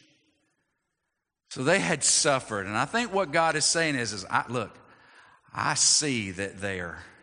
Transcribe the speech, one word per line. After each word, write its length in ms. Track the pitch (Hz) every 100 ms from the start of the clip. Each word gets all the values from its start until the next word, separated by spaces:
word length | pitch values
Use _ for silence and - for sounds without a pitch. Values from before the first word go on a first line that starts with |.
| _ _ _ _ _ _ _ _ _ _ _ _ _ _ -
So 120 | 151
they 160 | 131 190
had 240 | 170 156
suffered. 640 | - - 151 135 - 104 95
And 100 | 107
I 80 |
think 300 | 139 226 240
what 160 | 196 175
God 240 | 165 165
is 100 | 151
saying 300 | - 170 160
is, 180 | 135 113
is 140 | 104 95
I, 160 | 123 -
look, 280 | 120 101 - - - - - - - _
I 200 | 110 131
see 580 | 147 - - 151 123 98
that 280 | 90 98 95
they 200 | 98 92
are 180 | 85 82 - -